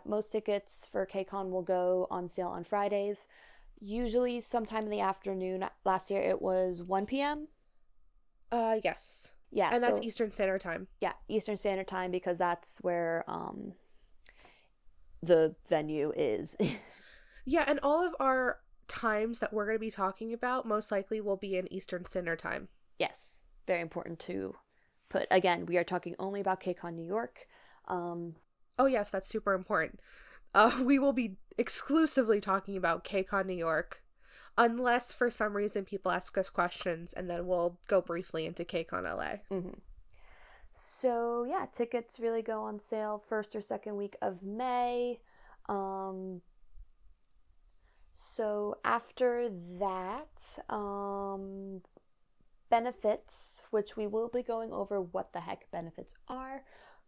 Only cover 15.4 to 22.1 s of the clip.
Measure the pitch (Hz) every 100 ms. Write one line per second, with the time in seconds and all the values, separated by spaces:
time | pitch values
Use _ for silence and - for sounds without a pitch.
15.4 | 160 - - 160 151 151 147 - 143 107
16.4 | - - 170 - - - - - - -
17.4 | 262 320 277 285 277 311 359 - 269 262
18.4 | 247 - _ - - - 226 214 226 233
19.4 | 208 214 208 220 220 214 190 190 226 233
20.4 | 247 254 226 214 - 202 196 220 202 196
21.4 | 196 185 185 190 - 175 180